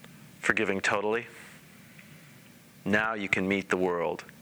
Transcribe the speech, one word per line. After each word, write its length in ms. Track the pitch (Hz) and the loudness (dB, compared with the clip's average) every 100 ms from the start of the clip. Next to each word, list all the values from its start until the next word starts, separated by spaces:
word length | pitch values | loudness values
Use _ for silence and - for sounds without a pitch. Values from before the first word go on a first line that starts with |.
| - - - - | -20 -20 -20 -4
forgiving 400 | - 101 101 95 | 0 2 0 0
totally. 480 | - 107 104 117 117 - - - - - - - - - - - - - - - 95 | 0 0 0 -2 -4 -14 -20 -20 -20 -20 -20 -20 -20 -20 -20 -20 -20 -20 -20 -8 2
Now 280 | 104 110 | 2 2
you 140 | 110 98 | -2 -2
can 200 | - 95 | 0 2
meet 220 | 98 92 | 2 2
the 80 | 92 | 2
world 460 | 92 87 80 85 - - | 2 2 0 -2 -8 -18